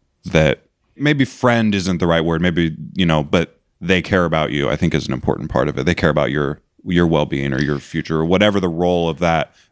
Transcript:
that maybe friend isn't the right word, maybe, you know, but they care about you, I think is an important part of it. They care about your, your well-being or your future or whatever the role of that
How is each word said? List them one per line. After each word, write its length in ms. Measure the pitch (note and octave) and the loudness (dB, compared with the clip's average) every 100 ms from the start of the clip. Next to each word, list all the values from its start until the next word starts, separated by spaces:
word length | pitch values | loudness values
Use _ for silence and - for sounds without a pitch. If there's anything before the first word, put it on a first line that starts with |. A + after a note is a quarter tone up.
| _ _ - | _ _ -2
that 380 | E2 D#2 - _ _ _ - | 2 2 0 _ _ _ -4
maybe 280 | D3 C#3+ | -2 0
friend 500 | C3 - B2+ A#2 A2 | -2 0 0 2 2
isn't 260 | G2+ F#2 F2 | 0 -2 0
the 80 | F2 | 2
right 140 | E2 D#2+ | 2 2
word, 160 | E2 | 0
maybe, 340 | F2+ E2 E2 D#2+ - | 0 0 -2 -2 -10
you 120 | - F2 | -2 2
know, 180 | D#2 | 2
but 360 | D2+ F2+ E2+ _ _ - | 2 0 0 _ _ -10
they 220 | F2 F2+ | 0 0
care 240 | D#2+ G2 E2+ | 2 0 2
about 260 | D#2+ D2 | 0 -2
you, 180 | C#2+ C2+ | -2 -2
I 60 | D2+ | 0
think 180 | E2 | 0
is 140 | D2 - | 0 -4
an 60 | |
important 360 | C2 - G1+ - | -4 -2 -4 -2
part 200 | B1 D2 | -2 -2
of 80 | B1+ | -2
it. 80 | C#2 | -2
They 100 | E2+ | 0
care 140 | D#2+ | 2
about 200 | D2+ C#2 | 2 0
your, 280 | C#2+ C#2+ D2+ _ _ | 0 -2 -4 _ _
your 240 | - F2 E2+ | -2 2 4
well-being 460 | D#2+ C#2+ C#2 C#2 | 2 0 -2 -2
or 80 | C2 | -2
your 180 | D2 C#2+ | -2 -4
future 380 | - E2 D#2+ D#2+ | -4 -8 -4 -2
or 60 | E2 | 0
whatever 340 | F#2 G#2 G2+ | 2 2 2
the 80 | F2+ | -2
role 400 | E2 F2 F2 E2 | -2 0 0 0
of 120 | C#2+ | -2
that 340 | F2 D#2+ C#2+ _ _ | 0 0 -2 _ _